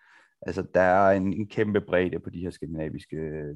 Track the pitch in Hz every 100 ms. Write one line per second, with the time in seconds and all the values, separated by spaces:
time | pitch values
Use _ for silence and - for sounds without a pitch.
0 | _ _ _ _ - 87 87 87 92 92
1 | 98 98 95 95 104 - 107 104 - 90
2 | 90 85 - 90 87 - - 80 78 78
3 | - 78 78 78 73